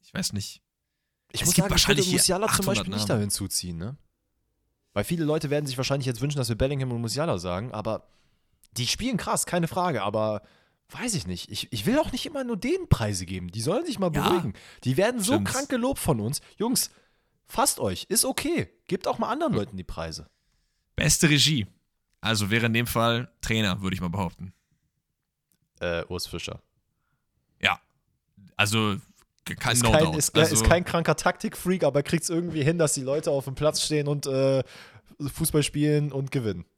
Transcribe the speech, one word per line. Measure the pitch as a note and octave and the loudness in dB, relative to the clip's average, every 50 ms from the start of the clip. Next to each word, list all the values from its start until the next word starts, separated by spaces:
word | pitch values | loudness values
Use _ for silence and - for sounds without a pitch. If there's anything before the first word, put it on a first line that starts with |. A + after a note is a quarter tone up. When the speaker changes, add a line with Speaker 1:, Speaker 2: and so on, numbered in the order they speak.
Speaker 1:
ich | _ - - | _ -10 -8
weiß | - - - - | -4 -4 -4 -4
nicht. | G2 G2+ - - - _ _ _ _ _ _ _ _ _ _ _ _ _ _ | -6 -8 -8 -12 -18 _ _ _ _ _ _ _ _ _ _ _ _ _ _
Speaker 2:
Ich | - - | -6 -2
Speaker 1:
Es | - | 0
Speaker 2:
muss | D#3 F3+ | 2 4
Speaker 1:
gibt | F3 F#3 | 4 2
Speaker 2:
sagen, | G3 E3 | 4 4
ich | E3 - | 2 4
würde | - - D3 | 4 4 4
Speaker 1:
wahrscheinlich | F3+ | 4
hier | F#3 - F3 | 2 4 4
Speaker 2:
Musiala | - - F#3 F#3 G#3 | 4 4 2 2 2
zum | - | 2
Speaker 1:
achthundert | - - F#3+ F#3 G3 | 2 2 2 2 0
Speaker 2:
Beispiel | A3 G3 - - | 0 0 -2 -2
nicht | G#3 - | -2 0
Speaker 1:
Namen. | G#2 C#3 A2 | 0 0 0
Speaker 2:
da | |
hinzuziehen, | G#2 G2+ - - G2+ F#2 - - - F2 F2 | 0 0 -2 -4 -4 -2 -4 -4 -4 -4 -8
ne? | E2 E2+ A2 C#3 - _ _ _ _ _ _ _ _ _ _ _ _ _ _ _ _ _ _ | -6 -8 -8 -10 -12 _ _ _ _ _ _ _ _ _ _ _ _ _ _ _ _ _ _
Weil | _ G2+ G#2 | _ -4 -2
viele | - E3+ E3 D#3+ | -2 -2 0 2
Leute | D3 D3+ D#3+ D#3 C#3+ | 2 2 0 0 0
werden | C#3+ D3 D3 | 0 0 0
sich | C#3 B2 | -2 -4
wahrscheinlich | B2+ B2+ - C#3 C#3 C3 | -4 -2 0 0 0 0
jetzt | C3 B2 A2 | -2 -2 -2
wünschen, | C3 D3 D3 | -2 -2 -2
dass | C#3+ B2+ A2 | -2 0 -2
wir | A#2 | 0
Bellingham | G2+ C3+ C3+ D3 C3+ C3 B2+ | 0 0 0 0 -2 -2 -2
und | B2 A#2 | -2 -2
Musiala | A#2 A2+ G2 C3 D#3 E3+ B2+ F#2 | -2 -4 -2 -2 0 0 0 -2
sagen, | E2 F#2 F2 F2+ A2 C3 | -2 -2 -4 -4 -4 -6
aber | G#2 G#2+ G#2+ A2+ G#2+ - - _ _ _ _ _ _ _ _ _ _ _ _ - _ | -8 -6 -4 -4 -4 -4 -6 _ _ _ _ _ _ _ _ _ _ _ _ -10 _
die | - B2 | -4 -2
spielen | A#2 - - G#3 C4 B3+ | -2 -2 -2 -2 -2 -2
krass, | F3+ - - A#3 C4 - | -2 -2 -2 -2 -2 -2
keine | - - F3+ E3+ D#3 | 0 0 0 0 0
Frage, | - F#3+ F3+ F3+ D3+ A2 F#2+ | -2 -2 -2 0 0 0 -2
aber | G#2 G#2 A2 G#2+ G#2+ G#2+ G#2 - - _ _ _ _ _ _ _ _ | -2 0 0 0 0 -2 -4 -8 -14 _ _ _ _ _ _ _ _
weiß | - C#3 G#3 B3 G#3 | -12 -8 -6 -4 -4
ich | D3+ F#2+ | -4 -4
nicht. | F2+ F2+ E2+ - - | -4 -6 -8 -8 -10
Ich, | - - - - | -8 -8 -8 -6
ich | - G#2+ G2+ | -8 -2 0
will | E3+ B3 D4+ | 2 2 2
auch | E4 - | 0 0
nicht | - B3 - | -4 -6 -8
immer | - - C#4 C4 | -6 -8 -8 -6
nur | A#3+ A#3 | -4 -6
denen | F#3 F3+ B3 E4+ F#4+ F4+ - | -4 -2 -2 -2 -2 2 0
Preise | - - A2+ G#2+ G2+ F2+ F#2 | 0 2 2 -2 -2 -4 -6
geben. | E2+ F#2+ F#2 F2 | -6 -6 -8 -8
Die | F2 - A2+ | -8 -8 -4
sollen | A2 C3+ F#3 B3+ E4+ | -2 -2 0 -2 -2
sich | F4+ A#3+ | -4 -4
mal | F#3+ G3 F3+ D3+ | -2 -2 0 0
Speaker 1:
Ja. | D3 | 0
Speaker 2:
beruhigen. | F#3 G3+ - - E3+ A#2+ F#2+ - - - - - - | 2 2 2 2 0 -2 -8 -10 -16 -20 -20 -6 -2
Die | B2 C3 | 0 2
werden | C3+ F#3+ A3+ B3 B3 | 4 2 2 2 0
so | G3 G3 C4 | 0 2 2
Speaker 1:
Stimmt's. | - G2+ F#2 - | 2 2 0 -2
Speaker 2:
krank | B3+ C#4+ C#4 | -2 -2 -2
gelobt | C#4 A#3+ A#3 C4 C#4 | -2 0 0 0 -2
von | - - - D3+ A2 | -2 0 0 0 0
uns. | G2+ A2+ D3 - - - - | 0 -4 -4 -6 -8 -12 -6
Jungs, | _ G3+ A#3+ C4 - - - _ _ _ _ _ _ _ _ _ _ _ | _ -2 0 0 0 -2 -4 _ _ _ _ _ _ _ _ _ _ _
fasst | _ - - B3+ C#4+ - - | _ 0 0 2 2 2 0
euch, | - G2+ F#2 - - _ | -2 -2 -2 -4 -4 _
ist | F3 A3+ - | 0 0 0
okay. | C4 C4+ - - C#4+ F4 C4+ - - _ _ _ | 0 -2 -2 -2 -2 -2 -2 -4 -6 _ _ _
Gebt | - E3+ - - | -6 -6 -4 -2
auch | - B3+ | -4 -2
mal | - A3+ - | -2 -2 -4
anderen | A#3 D4 E4+ D4+ F#3+ | -2 -2 -2 0 0
Speaker 1:
Hm. | A#2 | -2
Speaker 2:
Leuten | G2+ - - | -2 -4 -8
die | F#2 F2+ | -12 -12
Preise. | - - - E2 E2 D#2 D2+ D2+ _ _ _ _ _ _ _ _ _ _ _ _ _ _ | -10 -8 -8 -8 -8 -8 -12 -14 _ _ _ _ _ _ _ _ _ _ _ _ _ _
Speaker 1:
Beste | - G2+ G2+ - - - | 0 2 2 4 4 6
Regie. | D3+ D3+ C#3+ C3 D3 D#3+ C3 G#2 - _ _ _ _ _ _ _ _ _ _ | 4 6 6 4 4 2 0 -2 -4 _ _ _ _ _ _ _ _ _ _
Also | - G#2 A2+ G#2 G#2 F#2+ | -2 -2 0 0 0 2
wäre | A2 A#2 A2+ | 2 2 2
in | A#2 A2+ | 4 2
dem | A#2 A#2+ | 2 0
Fall | A2+ - A#2 A2+ A#2 A#2 A#2 B2 - _ _ | 0 0 2 2 2 2 0 -2 -6 _ _
Trainer, | - - A#2 A2 A2 G2 F2+ G#2+ | -4 -2 0 0 2 0 0 -2
würde | G2 F#2+ F#2 | -2 -4 -4
ich | F2+ | -2
mal | F2+ F2 | -4 -4
behaupten. | E2+ G2+ F#2+ E2+ - - F2+ F#2 - _ _ _ _ _ _ _ _ _ _ _ _ _ _ _ _ _ _ _ _ _ _ _ _ _ | -4 -4 -4 -6 -6 -10 -16 -16 -16 _ _ _ _ _ _ _ _ _ _ _ _ _ _ _ _ _ _ _ _ _ _ _ _ _
Speaker 2:
Äh, | - F2 E2+ E2+ F2 | -6 -4 -4 -4 -4
Urs | - F2+ F2+ - | -6 -6 -8 -8
Fischer. | - - E2+ - - - - _ _ _ _ _ _ _ _ _ _ _ _ _ _ _ _ _ _ _ _ | -8 -8 -10 -8 -10 -12 -14 _ _ _ _ _ _ _ _ _ _ _ _ _ _ _ _ _ _ _ _
Speaker 1:
Ja. | - G2 F#2 - _ _ _ _ _ _ _ _ _ _ _ - G2+ - _ | 0 0 0 0 _ _ _ _ _ _ _ _ _ _ _ -20 -20 -18 _
Also, | - G#2 G2+ G#2+ A2+ A2 G#2+ G2 - - _ _ _ _ _ _ _ _ | 0 0 2 4 2 2 2 0 -2 -6 _ _ _ _ _ _ _ _
ke-, | - E2 | -12 -10
kein | - - B2+ A#2 | -4 -2 0 2
Speaker 2:
Ist | A#2+ A#2+ | 4 4
Speaker 1:
No | A2+ | 6
Speaker 2:
kein, | A2 D#3 - | 6 6 6
Speaker 1:
Doubt. | D#2+ D#2+ | 4 2
Speaker 2:
ist, | D#2+ C#3 - - | 0 -2 2 4
Speaker 1:
Also | A#2 A2+ A2 G#2 | 4 4 4 4
Speaker 2:
ist | A2 A2+ | 4 6
kein | A2+ E3 F3 F3+ | 6 4 4 2
kranker | - - E3+ D#3+ - D#3 | 0 0 0 2 2 0
Taktik-Freak, | - - F3+ F3+ - - G#3+ - - - F3+ F#3 F3+ E3+ | 2 2 0 0 0 -4 -6 -6 -4 0 0 2 4 4
aber | D3 B2+ C#3+ | 4 4 2
kriegt's | C#3+ - - E3 - - | 0 2 0 0 0 0
irgendwie | F3 E3 F3 F3 D#3 D#3+ C3+ | -2 -2 -2 -2 -2 0 2
hin, | D3 E3+ | 2 4
dass | F3 D#3+ C#3 - | 4 2 2 2
die | D3 | 0
Leute | C3 B2+ C#3 D#3 D#3 E3+ | -2 -2 -2 0 0 0
auf | D3 C#3 B2+ | 0 0 -2
dem | C#3 C3 | -4 -4
Platz | - D3 D3+ D3+ - | 0 2 2 2 2
stehen | - - D3+ D3+ C#3+ | -2 0 0 0 2
und, | C#3+ D3 C#3+ - | 0 -2 -2 -2
äh, | C#3 C3+ C3+ C3+ C3+ C3+ C3+ B2+ - - - - - - - _ _ - _ | 0 2 4 4 4 4 2 0 -2 -8 -20 -20 -20 -20 -20 _ _ -14 _
Fußball | D3 C3+ - - E3 D#3 - D3+ C#3+ | -8 -8 -4 -2 -2 2 2 2 0
spielen | - - D3 D3 D3+ D3+ D3+ D3 D3 | 2 0 0 2 4 4 2 2 0
und | C3+ C3+ C#3 C3+ | -2 -4 -6 -2
gewinnen. | - C#3+ A#2 A2 F#2+ F2 F2 _ _ | -4 -2 -2 -2 -4 -4 -8 _ _